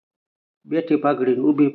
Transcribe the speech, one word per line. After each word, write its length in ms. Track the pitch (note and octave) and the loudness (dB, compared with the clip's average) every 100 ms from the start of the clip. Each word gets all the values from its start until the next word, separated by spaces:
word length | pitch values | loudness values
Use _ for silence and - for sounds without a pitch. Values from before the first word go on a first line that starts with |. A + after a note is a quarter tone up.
| _ _ _ _ _ _ C#3+ | _ _ _ _ _ _ -8
બેઠી 280 | D#3 E3 D3+ | -6 -2 0
પાઘડી 400 | C#3 C3 B2+ B2 | 0 -2 0 0
ને, 80 | D3 | 0
ઊભી 240 | C#3+ C#3+ | 2 2